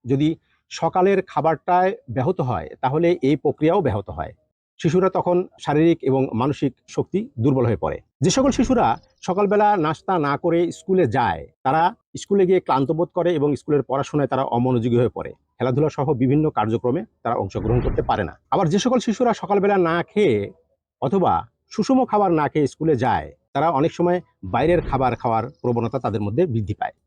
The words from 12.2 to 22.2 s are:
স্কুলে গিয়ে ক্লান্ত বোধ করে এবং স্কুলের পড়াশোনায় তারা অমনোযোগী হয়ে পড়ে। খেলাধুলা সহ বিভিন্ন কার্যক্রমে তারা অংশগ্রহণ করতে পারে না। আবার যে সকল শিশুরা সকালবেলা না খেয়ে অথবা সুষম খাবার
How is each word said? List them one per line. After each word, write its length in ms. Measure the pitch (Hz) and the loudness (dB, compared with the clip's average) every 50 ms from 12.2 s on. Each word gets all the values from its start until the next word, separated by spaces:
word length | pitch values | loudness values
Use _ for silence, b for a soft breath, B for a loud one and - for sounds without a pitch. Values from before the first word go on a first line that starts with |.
স্কুলে 220 | - _ 202 196 190 | -4 _ 2 2 4
গিয়ে 140 | 175 190 180 - | 4 2 2 2
ক্লান্ত 240 | - 139 127 139 127 160 | 2 0 2 2 0 0
বোধ 120 | 156 175 - _ | -2 -2 -2 _
করে 120 | 180 160 175 175 | -2 0 0 0
এবং 120 | 151 139 147 143 - | 2 0 0 0 -2
স্কুলের 240 | - - 147 143 127 - | -2 0 0 0 0 0
পড়াশোনায় 400 | 127 139 139 - - 151 143 123 | -2 -4 -4 -2 0 -2 0 0
তারা 120 | 139 127 135 - - | 0 -2 -2 0 0
অমনোযোগী 420 | 120 123 127 127 120 110 123 117 120 | 0 2 2 0 0 0 2 2 2
হয়ে 140 | 123 101 - | 2 0 -2
পড়ে। 140 | 82 78 69 - _ _ _ _ | -6 -12 -12 -14 _ _ _ _
খেলাধুলা 320 | _ 117 131 127 139 156 151 - | _ -2 0 2 2 0 0 0
সহ 120 | - 139 156 147 110 | -2 -2 -2 0 0
বিভিন্ন 240 | 131 127 143 151 156 151 - | 2 2 2 2 2 0 0
কার্যক্রমে 440 | - 107 110 110 113 - 123 127 175 220 _ _ _ _ | -2 -2 0 -2 0 0 -2 -2 -2 -6 _ _ _ _
তারা 120 | 113 117 - | -4 -2 -2
অংশগ্রহণ 380 | 98 98 - 110 92 107 120 123 - | -4 -4 -6 -6 -2 2 0 2 2
করতে 160 | - - - - - | 0 -2 -2 -2 -2
পারে 140 | 117 101 95 76 | -2 -2 -2 -6
না। 40 | - _ _ _ - | -8 _ _ _ 0
আবার 120 | 175 196 151 165 | 0 2 2 0
যে 60 | 202 - | 0 0
সকল 140 | 254 254 247 - | 0 0 0 0
শিশুরা 260 | - 202 - 254 240 214 - | -2 -2 0 0 0 0 -2
সকালবেলা 360 | - 175 - 202 180 202 202 190 175 165 | -2 -2 -2 0 2 2 2 2 2 0
না 60 | 165 175 - _ | 0 -2 -4 _
খেয়ে 280 | _ 208 214 165 113 104 101 104 - _ _ _ _ _ _ _ _ _ | _ 0 2 2 2 0 -2 -6 -12 _ _ _ _ _ _ _ _ _
অথবা 320 | 123 135 196 196 170 120 90 82 - - _ _ _ _ - | -4 -2 0 0 2 2 0 0 -2 -8 _ _ _ _ -6
সুষম 260 | - 208 - 269 262 254 - | -4 0 2 2 2 2 2
খাবার 200 | - 208 | 2 2